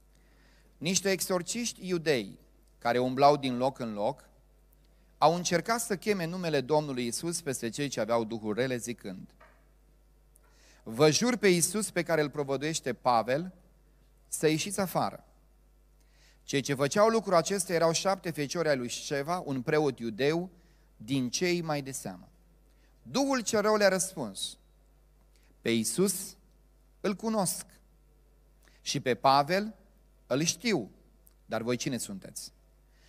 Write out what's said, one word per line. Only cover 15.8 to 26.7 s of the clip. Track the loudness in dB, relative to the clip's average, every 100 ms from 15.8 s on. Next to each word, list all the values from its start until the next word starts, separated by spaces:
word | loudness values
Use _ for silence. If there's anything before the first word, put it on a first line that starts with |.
| _ _ _ _ -20 _
Cei | -4 -4
ce | -2
făceau | 0 0 4 4
lucrul | 4 2 2
acesta | 2 -2 -2
erau | 2 2
șapte | 2 0 -2 -4
feciori | -4 -4 -2 0
ai | 0
lui | -2
Șeva, | -8 -4 -4 -2 -4 -4
un | -4
preot | 0 2 2 0
iudeu | -6 0 0 0 -4 -12 _ _ _ _
din | -4 -2 -2
cei | -2 0 0
mai | -2 -4
de | -4
seamă. | -10 -10 -14 -18 _ _ _ _ _ _ _
Duhul | -4 0 2 0
cel | 0 2
rău | 4 6
le-a | 6
răspuns: | 4 0 -4 -8 -8 -10 -12 _ _ _ _ _ _ _ _ _ -8
'Pe | -2
Iisus | 0 0 0 0 0 -8 -16 _ _ _